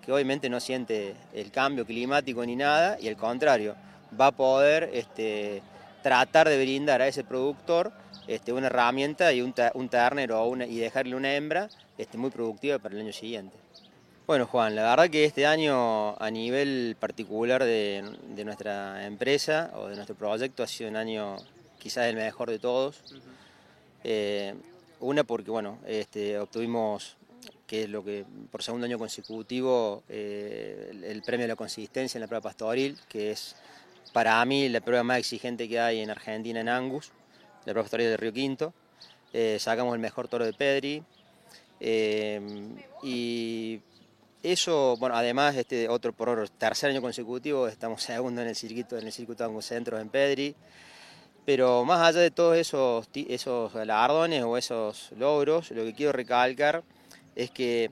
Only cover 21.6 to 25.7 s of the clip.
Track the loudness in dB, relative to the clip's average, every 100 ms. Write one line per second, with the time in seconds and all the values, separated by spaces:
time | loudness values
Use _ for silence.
21.6 | -20 _ -10 -2 0 0 -4 -6 -6 -4
22.6 | 0 0 0 -4 -20 -20 -20 -20 -20 -20
23.6 | -20 -20 _ _ -2 0 0 -2 -4 -10
24.6 | -16 -20 _ -8 0 2 2 0 -2 -4
25.6 | -4